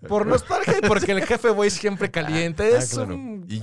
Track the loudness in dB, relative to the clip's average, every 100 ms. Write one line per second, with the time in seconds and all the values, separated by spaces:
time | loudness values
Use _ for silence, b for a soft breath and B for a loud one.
0 | -2 0 2 2 2 -2 0 2 2 2
1 | 2 0 0 2 2 2 2 0 -2 -2
2 | -4 -2 -2 -2 -2 0 2 4 2 -4
3 | -4 -6 -8 -12 -10 -10